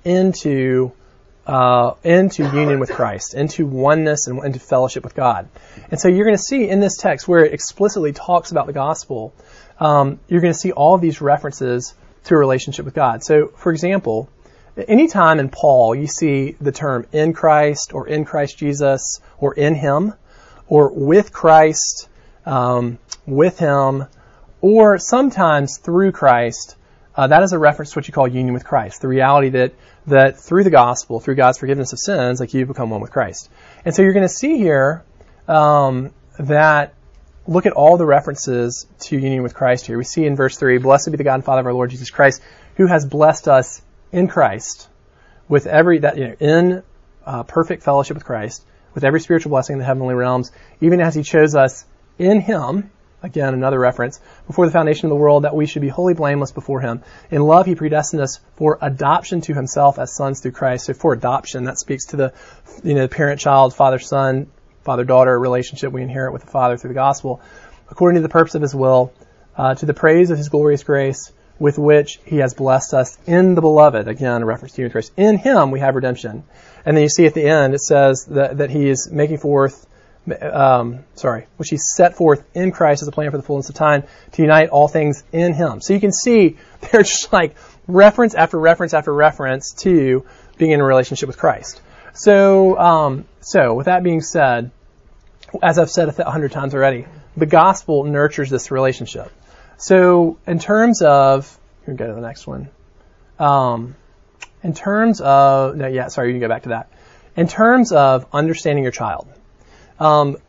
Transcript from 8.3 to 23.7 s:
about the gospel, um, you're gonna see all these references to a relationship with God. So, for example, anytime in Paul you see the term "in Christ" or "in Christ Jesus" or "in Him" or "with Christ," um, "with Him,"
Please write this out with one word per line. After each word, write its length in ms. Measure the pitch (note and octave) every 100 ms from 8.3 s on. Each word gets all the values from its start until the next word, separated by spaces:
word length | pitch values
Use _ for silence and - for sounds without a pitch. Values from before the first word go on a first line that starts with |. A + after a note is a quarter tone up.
| F3 -
about 140 | D#3+ D3
the 80 |
gospel, 600 | C#3+ C#3+ D#3+ - B2 A2 - _ - - -
um, 400 | D#3 D3 C#3 C#3+ -
you're 140 | E3+
gonna 120 | E3+
see 180 | D#3+ F#3
all 260 | C#3 D3+ F#3
these 240 | E3 -
references 720 | C#3+ D3 C#3+ - B2+ B2 - - _ _ -
to 100 | D#3
a 20 |
relationship 480 | C3+ C3 C#3+ - C3+
with 100 | D#3
God. 280 | B2+ A2+
So, 240 | - D3+ D3+
for 240 | - F3
example, 580 | D#3 F3 G3 A#2 A2 C#3 _ _ _ _ - G#3+
anytime 520 | A3+ D#4+ G3+ D#3+ D#3
in 100 | C3
Paul 460 | - D3+ B2+ A2+ C3
you 120 | D3
see 440 | - D#3 C#3 C3+ -
the 100 | C#3+
term 360 | - D3 B2 -
"in 220 | D#3 D#3+
Christ" 600 | D#3+ D#3+ D3+ D3 C#3+ -
or 140 | C#3 -
"in 180 | D3+ D3
Christ 320 | D3 C#3+ -
Jesus" 600 | D3 C#3+ C#3 C3+ - - _ -
or 140 | C#3+
"in 220 | D3 C#3+ D3+
Him" 380 | C#3+ D3 G#3 - _ _ _ - -
or 220 | D3+ C#3
"with 440 | C#3 C#3 G3 -
Christ," 760 | - E3 D#3+ D#3+ D#3 - - - _ _ _ -
um, 540 | C3 B2 B2 A#2+ A#2+ _ - D3
"with 320 | C3+ F3+ -
Him," 460 | D3+